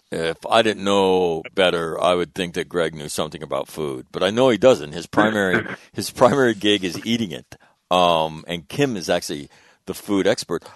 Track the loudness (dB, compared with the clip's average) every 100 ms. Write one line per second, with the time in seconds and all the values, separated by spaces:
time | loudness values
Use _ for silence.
0 | -10 -4 -4 -4 0 2 2 0 0 2
1 | 4 2 0 -2 -6 2 2 2 -2 0
2 | 0 0 -2 -4 -6 -6 -6 -2 -2 -4
3 | -10 -6 -8 -8 -8 -6 -6 -8 -8 -8
4 | -10 -2 -2 2 2 6 4 4 0 -12
5 | -4 0 2 2 0 -2 -4 -12 -14 -10
6 | -6 4 4 6 2 2 2 2 0 -6
7 | -4 -2 -2 -8 -14 -20 _ _ 0 2
8 | 4 2 0 -6 -10 -10 -8 -2 -2 -2
9 | -2 -2 -2 -10 -12 _ _ _ -14 -12
10 | -2 0 2 0 -4 -8 -8